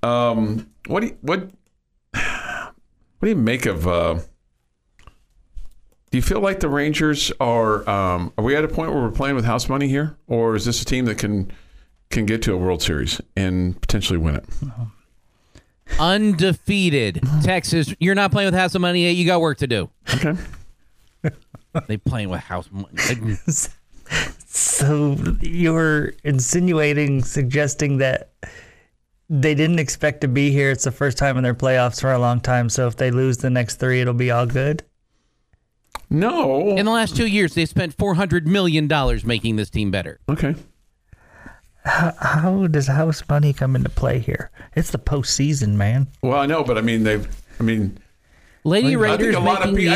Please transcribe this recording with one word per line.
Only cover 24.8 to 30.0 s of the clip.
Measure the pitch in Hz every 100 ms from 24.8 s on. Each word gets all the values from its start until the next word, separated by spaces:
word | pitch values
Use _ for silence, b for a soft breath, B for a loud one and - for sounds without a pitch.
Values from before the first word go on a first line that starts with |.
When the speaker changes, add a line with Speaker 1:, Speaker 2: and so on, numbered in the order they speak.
| 143 151 147 143 156 170
Speaker 2:
you're | - 165 170 160 160 151 151 -
insinuating, | 147 135 123 175 180 165 151 147 147 139
suggesting | 123 - 127 139 147 - 147 135
that | 131 131 - _ B B B B B _ _ _ _
they | 151 147
didn't | 147 156 170
expect | 143 -